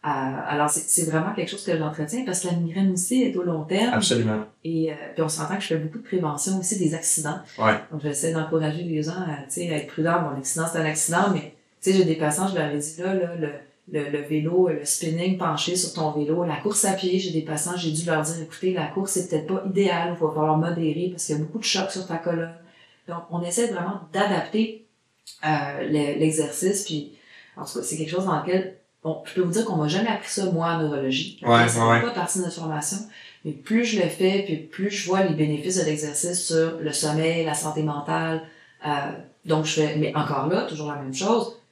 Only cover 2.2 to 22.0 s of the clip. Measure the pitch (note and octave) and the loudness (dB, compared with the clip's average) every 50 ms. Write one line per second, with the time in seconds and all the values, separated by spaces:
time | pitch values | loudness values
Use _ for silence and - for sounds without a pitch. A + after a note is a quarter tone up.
2.2 | C4 F#3+ F3+ - - F3+ E3+ E3+ E3+ E3 E3 G3 G3 F#3+ F3+ F3 - - B3 C4 | -4 -2 -4 -2 -2 0 0 0 0 -2 0 2 2 2 2 2 0 2 4 4
3.2 | B3 G#3 - F3+ F3 F3 E3 D#3 D3+ D#3 F#3 G3+ A#3 B3 B3 - - - B2+ A2+ | 4 4 2 0 0 0 0 -2 -2 0 2 2 2 4 2 2 4 4 4 4
4.2 | A2 A2 G#2+ G#2+ G#2+ - _ _ _ E3 E3 D#3+ D#3+ D#3 D3+ D3 - - - - | 4 2 0 0 -4 -8 _ _ _ -2 0 0 0 0 -2 -6 -10 -8 -2 -2
5.2 | D#3+ D#3 - - D#3 D#3 F#3+ G3+ - - E3 D#3 D3+ D#3 - A3+ - - - F3+ | 0 0 0 -4 -4 -4 -4 -4 -2 -2 -2 -2 -2 -4 -8 -10 -8 -4 -2 0
6.2 | E3+ D3+ C#3+ C#3+ - F#3+ F#3+ F#3 F3 - G#3+ F#3+ F3 D3+ D#3+ E3 - - - D#3+ | 0 0 -2 -2 -2 0 0 0 0 -2 -2 0 0 0 0 0 0 0 0 0
7.2 | D3+ D3 D#3+ - - - - - A2 A2 G#2+ - - - D#3+ D3 C#3+ D3 C#3+ - | 0 -4 -6 -6 -10 -14 -4 0 2 2 2 2 -2 -8 -10 -4 -4 -4 -4 0
8.2 | - E3 E3 D#3+ D3+ D#3 E3 D#3+ D#3 D3+ D3+ E3 F3 E3+ D#3+ D3+ D3+ D#3+ F3 F#3 | -2 0 0 0 -2 0 0 2 2 2 -2 -2 -4 -2 -2 -2 -2 -2 -4 -4
9.2 | F3+ D#3+ D3 C#3 C#3 - - F3 F3 E3+ D#3 D3 D3 - - - D#3 E3+ E3+ F3 | -4 -4 -6 -6 -8 -8 -6 -6 -4 -2 -2 -4 -4 -6 -4 0 2 2 2 2
10.2 | D#3+ D3 C3+ C3+ C3+ - - E3 E3 E3 E3 E3+ D#3+ D3+ D3+ D#3 - - E3 F3+ | 0 -2 -4 -6 -6 -4 -2 -2 -2 -2 0 0 0 0 0 0 0 0 2 2
11.2 | G3+ G3+ F3+ D#3 - - - _ _ _ _ _ - F#3 F#3+ F#3+ F3+ D#3+ D#3+ D#3 | 4 4 2 0 -2 -6 -16 _ _ _ _ _ 2 4 6 6 6 6 4 2
12.2 | D#3 D3+ D3 F#3 F#3+ G3 F#3 E3 D3+ D3 D3 D3 C#3+ - - E3+ F3+ F#3+ F#3+ F#3 | 2 0 2 2 0 0 0 0 0 0 -2 -2 -4 -4 -8 -4 -2 0 0 0
13.2 | F3 E3+ E3+ E3 D#3 C#3+ C#3+ - - _ _ _ _ - - D3+ C#3+ C#3+ D3 D3 | 0 -2 -2 -4 -4 -4 -6 -10 -16 _ _ _ _ -6 -4 -4 -2 -2 -2 -4
14.2 | C#3+ - D#3 D#3 D3+ D#3+ F3 F#3 F#3 F3 D#3 D3 D3 - - - E3+ D#3+ D#3+ E3+ | -2 0 0 0 2 2 4 4 4 4 4 0 -2 -2 -2 -2 -2 -2 -2 0
15.2 | F3 F#3+ F#3+ F3+ F#3 E3+ D3+ D3 - E3+ F3+ F#3 - - - E3 D#3 D3+ D3 D3+ | 2 0 0 2 0 0 0 0 0 0 0 0 -2 -2 -2 0 0 0 0 0
16.2 | D3 D3 D#3+ F3 F3 E3 D3 C3+ - G#3 - - - G3 F#3+ F#3 - F3+ F3+ F#3+ | 0 2 2 2 2 0 -2 -2 -2 0 0 2 2 2 2 2 0 2 2 2
17.2 | F#3+ F3+ D#3 D#3+ D3+ D#3 D#3 D3+ - F3 F3 F3+ E3+ D#3+ D3+ D#3 E3+ E3+ D#3+ D#3 | 0 0 -2 -2 -2 -2 -4 -4 -2 -2 -4 -2 -2 -2 -2 -2 0 0 0 0
18.2 | D3+ D#3 E3+ E3 D#3 - - - - F#3 F#3 F3 D#3 D3+ - F#3+ F#3+ - - F#3 | 0 -2 -4 -6 -8 -10 -10 -2 -2 0 0 0 -2 -2 -2 -4 -2 -2 -2 -2
19.2 | - - E3 D#3 D3+ - F#3+ F#3+ - G3 F3+ G3 G3 F#3 - F3 E3+ F3+ F3 E3+ | -2 0 -2 -2 0 0 -4 -2 -2 0 2 4 4 4 4 2 0 -2 0 0
20.2 | E3 D3+ D3+ D#3 D3+ D#3 D#3 D#3+ E3 E3+ E3+ E3+ E3 D#3 D3 E3 F3+ F3+ F3+ - | 0 0 2 2 4 4 4 4 4 2 0 0 0 0 0 0 -2 -4 -4 -6
21.2 | - - D3+ D#3 D#3+ - - A3 A3 - - F#3+ F#3+ - - F#3 | -4 -2 -2 -2 -2 -4 -4 -4 -2 0 0 0 0 -2 -4 -6